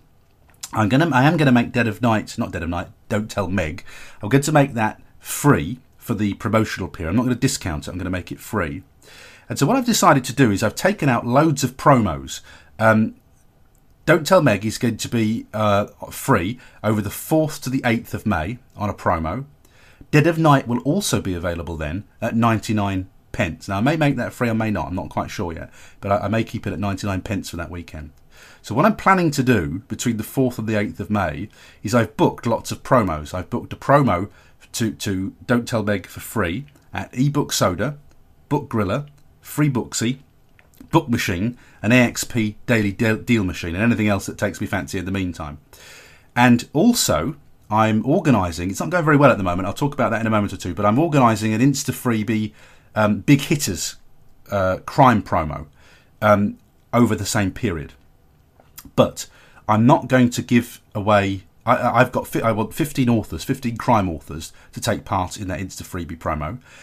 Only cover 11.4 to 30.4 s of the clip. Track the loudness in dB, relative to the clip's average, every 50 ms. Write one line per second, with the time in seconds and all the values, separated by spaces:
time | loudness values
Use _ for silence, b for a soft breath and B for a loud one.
11.4 | 4 2 2 0 -2 -4 -4 0 4 4 6 6 4 2 -2 -4 -8 -12 -14 -14
12.4 | B B B B B B B 2 4 6 6 6 4 2 -2 -8 _ _ _ _
13.4 | _ _ _ _ _ _ _ _ _ _ _ _ _ 2 2 2 4 4 4 6
14.4 | 6 4 2 2 0 -4 -4 -2 -2 -2 -2 -4 -4 -4 -2 0 0 0 0 -2
15.4 | -6 -6 -4 -2 2 2 2 2 0 -2 -6 -14 -18 -16 -14 -6 0 0 2 2
16.4 | 2 -2 -6 B B B B B -2 0 0 0 -2 -4 -8 -10 -4 -2 0 0
17.4 | 0 0 -4 -8 -6 -4 -4 -2 0 0 0 -2 -2 -6 -10 -6 -2 -2 -2 -2
18.4 | -2 -4 -8 -10 -14 _ _ -8 -6 -6 -6 -2 0 0 0 0 0 -4 -4 -6
19.4 | -8 -12 -16 _ b b b b b b b b b 2 2 4 4 4 2 4
20.4 | 4 4 4 4 2 0 -4 -2 -2 -2 -2 -2 -2 -2 -2 -2 -2 -4 -4 -4
21.4 | -4 -4 -4 -4 -6 -8 -8 -6 -6 -6 -6 -8 -10 -12 _ _ -6 -4 0 2
22.4 | 2 4 2 2 0 -2 -2 0 0 0 -2 -4 -6 -8 -12 -20 _ _ -6 -4
23.4 | -4 -4 -4 -8 -8 -6 -4 0 0 0 2 2 2 0 0 0 -4 -6 -4 -4
24.4 | -2 -2 0 0 0 0 -2 -2 -4 -4 -6 -8 -8 -6 -6 -6 -6 -6 -6 -6
25.4 | -6 -6 -8 -8 -12 -14 B B B B B B -2 0 0 0 0 0 -2 -2
26.4 | -2 -4 -6 -8 -6 -6 -6 -4 -4 -4 -4 -4 -4 -4 -4 -6 -6 -6 -6 -6
27.4 | -6 -8 -10 -10 -10 -10 -12 -14 -14 -14 -14 -14 -14 -16 -18 _ _ B B B
28.4 | B B B B -10 -4 0 2 2 2 2 2 2 4 4 4 4 2 2 2
29.4 | 2 4 2 2 2 -2 -6 -8 -10 -10 -10 -6 -4 -2 -2 -2 -6 -6 -2 0